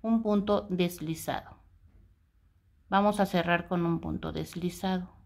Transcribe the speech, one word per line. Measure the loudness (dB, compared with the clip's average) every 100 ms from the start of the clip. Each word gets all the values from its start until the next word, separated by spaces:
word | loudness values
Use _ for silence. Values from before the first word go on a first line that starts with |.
un | 2 2
punto | 4 2 4 0 0
deslizado. | 0 0 -2 -6 -6 -6 -6 -8 -20 _ _ _ _ _ _ _ _ _ _ _ _ _
Vamos | 2 4 2
a |
cerrar | 2 2 2 0 0
con | 0 2
un | 0
punto | -2 -6 -6
deslizado | -6 -8 -6 -6 -4 -2 -2 -4 -16